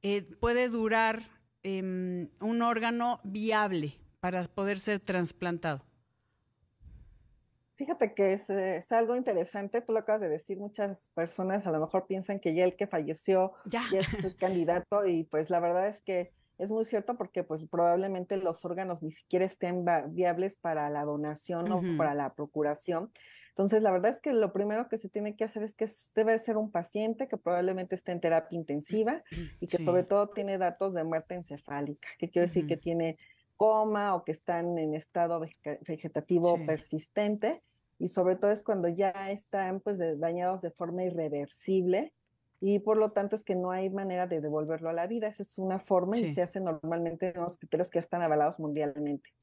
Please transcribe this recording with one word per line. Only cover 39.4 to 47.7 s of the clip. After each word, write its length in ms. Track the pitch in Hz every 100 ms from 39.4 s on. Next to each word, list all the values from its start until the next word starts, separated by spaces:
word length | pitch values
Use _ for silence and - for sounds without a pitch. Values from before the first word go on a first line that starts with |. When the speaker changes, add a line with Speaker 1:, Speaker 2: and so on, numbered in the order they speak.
| _ 196 190 190
Speaker 2:
pues, 160 | 208 196
de-, 180 | 170 147
dañados 440 | 165 175 180 185
de 100 | 180
forma 320 | - 170 175
irreversible, 1120 | 185 170 156 147 143 - - 190 180 185 311 _ _ _ _ _
y 180 | 190 202
por 180 | 208 220
lo 140 | 214
tanto 240 | 214 202 220
es 80 |
que 100 | -
no 180 | 185 180
hay 180 | 185 190
manera 380 | 190 196 180 180
de 140 | 165
devolverlo 480 | 151 151 156 160 165
a 40 |
la 140 | 170 175
vida. 200 | 233 214
Esa 160 | 214
es 140 | 196 -
una 200 | 190 185
forma 400 | - 190 180 226
y 40 |
Speaker 1:
Sí. 120 | 190 147
Speaker 2:
se 60 |
hace 180 | 175 196
normalmente 680 | 185 156 156 170 170 165 185
en 100 | 175
unos 180 | 170 -
criterios 320 | 170